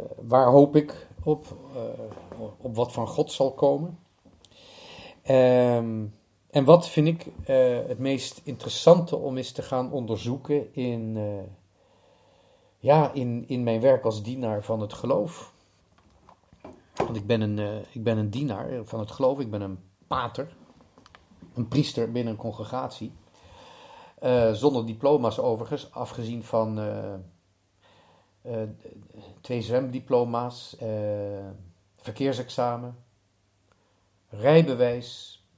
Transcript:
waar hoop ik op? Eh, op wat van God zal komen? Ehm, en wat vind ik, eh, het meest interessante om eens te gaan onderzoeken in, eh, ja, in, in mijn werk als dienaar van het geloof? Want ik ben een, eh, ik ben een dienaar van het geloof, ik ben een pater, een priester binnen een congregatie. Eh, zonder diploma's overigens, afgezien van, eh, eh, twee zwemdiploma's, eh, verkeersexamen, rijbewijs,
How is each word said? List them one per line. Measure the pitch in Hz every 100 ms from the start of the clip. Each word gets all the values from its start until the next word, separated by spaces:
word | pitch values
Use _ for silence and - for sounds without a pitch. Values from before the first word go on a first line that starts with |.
| - -
waar | 117 127 123
hoop | 139 143 151
ik | 147 - - -
op? | 156 147 - - -
Eh, | 127 113 - 110 - - 113 104 -
op | 127 113
wat | -
van | - 113
God | - -
zal | - 135
komen? | - 143 143 170 185 _ _ _ _ _ _ - - - - - -
Ehm, | - 131 127 123 123 120 113 110 107 - _ _ _
en | 147
wat | 135 170 -
vind | - 151
ik, | 165 - -
eh, | - 131 127 120 -
het | 123
meest | 135 135 - -
interessante | - 123 123 - 165 175 170 -
om | 139 131
eens | 127
te | -
gaan | - 131 -
onderzoeken | 139 113 104 120 123 135 147 -
in, | - 123 117 110 110
eh, | 104 101 98 98 _ _ _ _ _ _ _ _ _ _ _ _
ja, | 127 156 143
in, | 143 123 117 120
in | 123
mijn | 117 113
werk | 131 127
als | 113 107
dienaar | 104 131 117 104
van | 104 110
het | 104
geloof? | - 123 147 165 - - _ _ _ _ _ _ _ _ _ _ _ - - _
Want | - - 113
ik | 101
ben | 113
een, | 107 104
eh, | 104 107 104
ik | 117
ben | 113 110
een | 107
dienaar | 113 143 101 127 127
van | 107 113
het | 107
geloof, | - 131 139
ik | 123
ben | 104
een | 98 92 - _ _
pater, | 131 120 - 156 - - _ _ _ _ - _ _ -
een | 123 113
priester | 131 147 - 113
binnen | 120 117
een | 107
congregatie. | 113 107 107 127 131 - - - _ _ - - - - - - - -
Eh, | 127 123 113
zonder | 107 143 127 113
diploma's | 110 143 147 117 120
overigens, | 120 110 113 147 -
afgezien | 123 123 - 113 120
van, | 107 117 110 107
eh, | 104 107 101 95 90 _ _ _ _ _ _ _ _ _ _ _
eh, | 123 113 110 - - - - - - -
twee | - 123
zwemdiploma's, | 110 123 135 123 - 123 120 117 123 123 - -
eh, | 113 107 104 104 101 101 98 - 90 _ _ _
verkeersexamen, | - 110 139 123 123 - 120 120 123 123 _ _ _ _ _ _ _ _ _ _ _ _ _
rijbewijs, | 104 127 160 160 120 120 120 123 - - - _